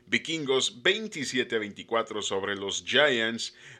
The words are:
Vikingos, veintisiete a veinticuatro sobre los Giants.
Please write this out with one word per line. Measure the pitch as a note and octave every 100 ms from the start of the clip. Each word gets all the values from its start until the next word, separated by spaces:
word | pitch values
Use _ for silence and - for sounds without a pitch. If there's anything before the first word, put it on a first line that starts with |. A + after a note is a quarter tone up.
| -
Vikingos, | A#2+ - D#3+ C3+ C3 B2 A#2+
veintisiete | C3+ G#3+ G#3+ D#3+ B2 B2+ A#2
a | A2+
veinticuatro | G#2+ F#2+ - A2+ A2+ G#2+
sobre | F#2+ G2 G2+ G2
los | G2 F2+
Giants. | F2+ B2 D3 A#2+ A2+ A#2 - - -